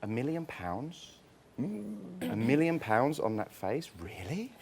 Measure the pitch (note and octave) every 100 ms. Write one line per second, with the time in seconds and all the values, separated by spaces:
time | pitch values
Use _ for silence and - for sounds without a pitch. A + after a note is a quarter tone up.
0 | G#2 A2+ C3+ E3 D#3+ - F2+ F#2 D3 E3+
1 | - - - - - - A3 G#3 G#2 G#3
2 | - - - G#2 A2+ C#3+ E3 E3 - A2
3 | C3+ D#3 - A2 G#2 - F#2+ B2+ E3 F2+
4 | E2+ - F#2 E3+ A#3+ -